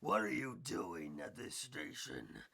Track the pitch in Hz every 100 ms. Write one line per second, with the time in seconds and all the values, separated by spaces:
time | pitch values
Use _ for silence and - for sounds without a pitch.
0 | - 214 107 104 80 - - 104 90 85
1 | 76 76 - - - - - - 151 -
2 | - 65 57 - -